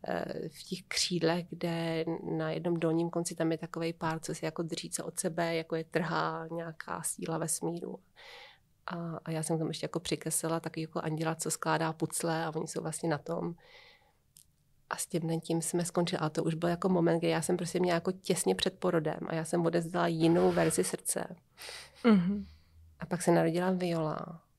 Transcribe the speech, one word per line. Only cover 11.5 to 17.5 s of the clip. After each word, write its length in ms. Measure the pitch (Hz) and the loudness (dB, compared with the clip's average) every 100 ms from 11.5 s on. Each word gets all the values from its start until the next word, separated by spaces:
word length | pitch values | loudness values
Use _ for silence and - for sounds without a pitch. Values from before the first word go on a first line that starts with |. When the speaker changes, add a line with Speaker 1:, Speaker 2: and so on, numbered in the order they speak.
Speaker 1:
skládá 420 | - 165 156 160 | -2 0 2 2
pucle 520 | 160 160 - 170 160 165 | 0 -2 0 0 0 -2
a 60 | 156 | -4
oni 120 | 165 | -4
jsou 140 | - | -4
vlastně 280 | 160 156 165 | -4 -2 0
na 80 | 147 | 0
tom. 380 | 151 170 170 175 - - - - _ _ _ - - _ _ _ _ | -2 -4 -2 -6 -14 -20 -20 -20 _ _ _ -20 -20 _ _ _ _
A 80 | - | -4
s 80 | - | -2
tímhle 320 | 175 160 165 | -2 0 -2
tím 240 | - 165 | 0 0
jsme 240 | 160 175 170 | 0 -2 0
skončili. 340 | - 170 180 | 0 0 0
A 100 | 156 | -2
to 140 | 165 | 0
už 100 | 160 | -2
byl 160 | 160 175 | 0 0
jako 200 | 170 190 | 2 2
moment, 300 | 180 170 165 | 4 4 4
kdy 100 | 165 | 2
já 120 | 160 | 0
jsem 160 | 160 | 0